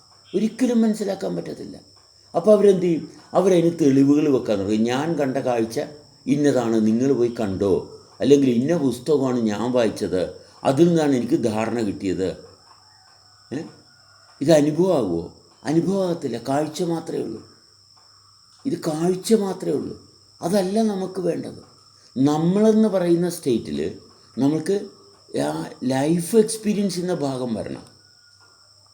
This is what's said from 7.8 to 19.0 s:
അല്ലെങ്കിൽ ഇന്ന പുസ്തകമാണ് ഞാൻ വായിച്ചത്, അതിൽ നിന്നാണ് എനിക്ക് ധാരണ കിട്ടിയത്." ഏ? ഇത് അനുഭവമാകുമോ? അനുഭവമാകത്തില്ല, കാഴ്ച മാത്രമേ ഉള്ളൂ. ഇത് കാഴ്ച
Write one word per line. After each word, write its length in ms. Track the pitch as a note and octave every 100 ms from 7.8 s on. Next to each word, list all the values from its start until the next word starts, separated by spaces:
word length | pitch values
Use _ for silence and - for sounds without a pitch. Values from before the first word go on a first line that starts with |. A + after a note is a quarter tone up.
| - - - -
അല്ലെങ്കിൽ 300 | A2+ C#3+ C3+
ഇന്ന 260 | A#2 C#3+ F3
പുസ്തകമാണ് 640 | C3+ A#2 - C#3+ C3 B2
ഞാൻ 320 | A2 G2+ B2
വായിച്ചത്, 600 | B2 A2 - G2+ A2+ - - - -
അതിൽ 240 | - C3+ E3+
നിന്നാണ് 280 | E3 D3 B2+
എനിക്ക് 260 | A#2 D#3+
ധാരണ 380 | A#2 G#2+ A2 A#2+
കിട്ടിയത്." 500 | G#2 - G2 F2 F#2 - - - _ - _ _ _ _ _ _ -
ഏ? 100 | C3 E3 - _ _ _ _ _ -
ഇത് 120 | C#3+
അനുഭവമാകുമോ? 840 | D#3 D3 D3+ F#3+ D#3 G2 E2+ E2+ - _ _
അനുഭവമാകത്തില്ല, 760 | B2+ E3 D#3+ G3 F#3 E3 C3+ A#2 C3+
കാഴ്ച 340 | C#3+ D3+ E3
മാത്രമേ 400 | E3+ E3 D#3+ D3+
ഉള്ളൂ. 260 | A2+ G#2+ - _ _ _ _ _ _ _ _ _ _ _ C3
ഇത് 120 | E3+
കാഴ്ച 560 | E3+ D#3